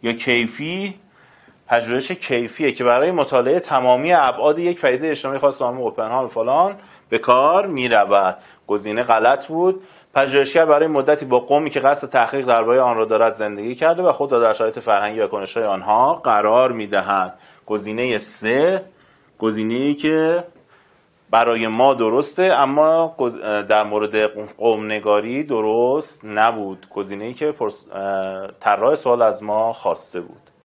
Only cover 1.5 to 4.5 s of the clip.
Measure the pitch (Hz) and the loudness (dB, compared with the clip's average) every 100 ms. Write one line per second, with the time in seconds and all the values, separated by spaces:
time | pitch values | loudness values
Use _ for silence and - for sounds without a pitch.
1.5 | _ _ 120 113 127 131 - - 120 117 | _ _ -2 0 -4 -4 -10 -4 -4 -4
2.5 | - 151 - 123 120 156 180 135 131 123 | -2 -4 0 2 2 2 0 0 2 2
3.5 | 170 175 139 127 127 151 175 131 123 143 | 0 0 0 2 2 4 4 4 2 0